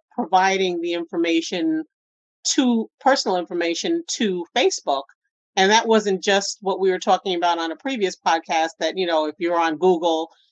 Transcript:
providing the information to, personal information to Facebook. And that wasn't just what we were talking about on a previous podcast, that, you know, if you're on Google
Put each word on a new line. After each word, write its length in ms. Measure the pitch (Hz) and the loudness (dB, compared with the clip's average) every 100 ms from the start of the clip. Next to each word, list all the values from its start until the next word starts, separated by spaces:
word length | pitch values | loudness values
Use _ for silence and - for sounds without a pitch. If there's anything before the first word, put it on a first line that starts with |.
| _ | _
providing 680 | - - 185 190 190 190 175 | -8 0 2 2 2 -2 -2
the 120 | 170 | -4
information 920 | 170 170 175 165 165 165 190 160 156 160 _ _ _ _ _ - | -4 -4 -2 0 0 -2 -2 -2 -2 -6 _ _ _ _ _ -4
to, 360 | - 254 233 214 _ | 0 2 0 -2 _
personal 380 | 269 269 240 185 | 0 2 0 -2
information 680 | 170 180 170 170 185 170 339 - | -4 -4 -2 -2 -2 -4 -4 -2
to 280 | 220 180 165 | -2 -2 -4
Facebook. 500 | 240 349 - - 139 - _ _ _ _ - | 0 0 0 -2 -4 -6 _ _ _ _ 2
And 160 | 190 | 4
that 160 | 220 226 | 4 4
wasn't 360 | 220 202 190 | 2 2 0
just 340 | - 196 196 - | 2 0 0 -6
what 200 | 190 180 | -4 0
we 100 | 190 | 0
were 80 | 185 | 0
talking 360 | - 185 202 175 | 0 0 0 -2
about 240 | 175 170 | 0 0
on 120 | 165 | -4
a 60 | 156 | -6
previous 400 | 269 262 190 - | -6 -2 -4 -2
podcast, 540 | 190 165 165 170 160 - | 0 0 0 -2 -2 -2
that, 180 | 165 180 | -4 -2
you 100 | 180 | 0
know, 200 | 160 156 | 0 -2
if 80 | 151 | -4
you're 220 | 170 170 | -2 0
on 180 | 165 151 | 0 2
Google 520 | 180 175 170 160 165 _ _ | 2 2 0 -2 -4 _ _